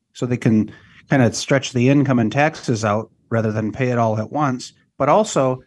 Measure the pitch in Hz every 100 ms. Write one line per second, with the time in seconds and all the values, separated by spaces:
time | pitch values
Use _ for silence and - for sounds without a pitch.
0 | _ - 123 123 123 110 104 - - -
1 | - 143 117 - - 139 - 123 123 143
2 | 139 123 110 123 151 - - 110 110 107
3 | 110 _ - 113 110 107 107 104 127 120
4 | 113 110 110 143 143 127 - _ _ -
5 | 139 185 220 165 131 127